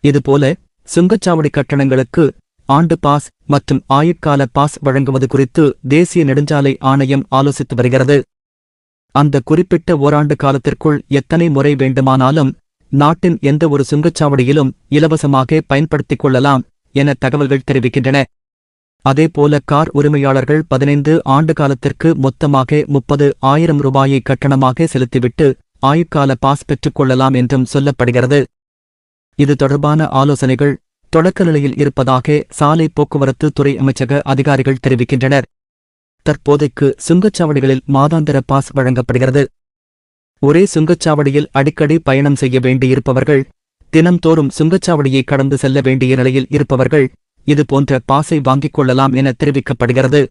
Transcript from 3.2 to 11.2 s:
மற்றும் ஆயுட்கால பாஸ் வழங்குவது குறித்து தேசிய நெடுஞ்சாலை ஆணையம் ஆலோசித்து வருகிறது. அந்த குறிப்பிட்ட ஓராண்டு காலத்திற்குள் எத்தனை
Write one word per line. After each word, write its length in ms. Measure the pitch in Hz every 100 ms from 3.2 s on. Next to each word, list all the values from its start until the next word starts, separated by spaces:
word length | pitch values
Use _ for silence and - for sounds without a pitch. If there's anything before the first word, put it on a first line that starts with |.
| - _ -
மற்றும் 260 | 139 - 131 -
ஆயுட்கால 500 | 135 160 170 156 143 135 -
பாஸ் 180 | 147 - 143
வழங்குவது 400 | 131 135 131 127
குறித்து 360 | 135 135 - 147 - 127
தேசிய 320 | 147 175 180
நெடுஞ்சாலை 480 | 147 135 147 151 139 131 135
ஆணையம் 320 | 135 135 139 - 131
ஆலோசித்து 380 | 143 135 135 120
வருகிறது. 380 | 123 131 131 143 - _ _ _ _ _ _ _ _ 135
அந்த 160 | 151 139
குறிப்பிட்ட 520 | - 156 185 175 - 160
ஓராண்டு 360 | 139 147 147 147
காலத்திற்குள் 560 | 139 135 147 143 156 147 -
எத்தனை 280 | 139